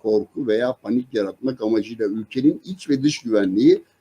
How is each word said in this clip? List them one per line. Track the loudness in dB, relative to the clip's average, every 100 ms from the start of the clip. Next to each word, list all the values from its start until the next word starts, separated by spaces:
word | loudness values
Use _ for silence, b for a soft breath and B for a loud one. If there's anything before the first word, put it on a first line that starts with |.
korku | 0 0 0 -4 -2
veya | 0 0
panik | -4 -2 -2 -2
yaratmak | -4 -4 -4 -6 -2
amacıyla | 0 0 -2 -4 -4
ülkenin | -4 -6 0 0 0 -6
iç | -8 -4
ve | 0
dış | 0 -2
güvenliği, | 0 0 2 4 4 4 0 _